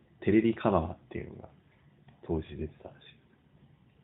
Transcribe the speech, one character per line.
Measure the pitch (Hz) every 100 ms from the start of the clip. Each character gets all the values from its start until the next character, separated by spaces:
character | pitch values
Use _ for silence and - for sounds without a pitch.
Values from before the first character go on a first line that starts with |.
| _ -
テ | -
レ | 107
ビ | 113 110
カ | 113
バ | 92 87
ー |
っ | 87 -
て | -
い | 73
う | -
の |
が | - - _ _ _ _ - - -
当 | 82
時 | - 73
出 | -
て | -
た | -
ら | -
し |
い。 | - - _ _ _ _ - _ _ _